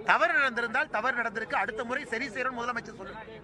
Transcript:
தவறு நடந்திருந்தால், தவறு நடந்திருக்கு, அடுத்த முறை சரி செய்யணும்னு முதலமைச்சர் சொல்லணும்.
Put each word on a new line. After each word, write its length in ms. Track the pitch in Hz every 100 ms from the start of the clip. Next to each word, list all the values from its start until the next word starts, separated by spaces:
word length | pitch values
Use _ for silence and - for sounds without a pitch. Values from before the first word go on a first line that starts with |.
தவறு 280 | 220 220 339
நடந்திருந்தால், 580 | 311 269 233 233 247 302
தவறு 320 | 214 247 240
நடந்திருக்கு, 320 | 226 214 220
அடுத்த 300 | 254 202 220
முறை 200 | 233 269
சரி 240 | 277 226 269
செய்யணும்னு 320 | 254 254 247
முதலமைச்சர் 400 | 240 233 233 220
சொல்லணும். 420 | 190 214 220 220